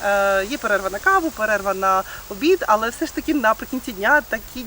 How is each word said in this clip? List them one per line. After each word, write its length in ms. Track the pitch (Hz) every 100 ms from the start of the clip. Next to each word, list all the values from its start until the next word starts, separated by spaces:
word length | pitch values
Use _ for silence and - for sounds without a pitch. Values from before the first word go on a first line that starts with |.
Е, 420 | 208 202 196 196 196
є 120 | 285
перерва 320 | 226 196 190
на 100 | 196
каву, 320 | 370 381 330
перерва 420 | - 214 208 196
на 300 | 190 190 190 196 - -
обід, 340 | 196 285 370 -
але 220 | 214 226
все 160 | - 330
ж 100 | -
таки 180 | 302
наприкінці 580 | 311 220 220 247 254 254
дня 300 | 190 208 294 -
такі 360 | - - 247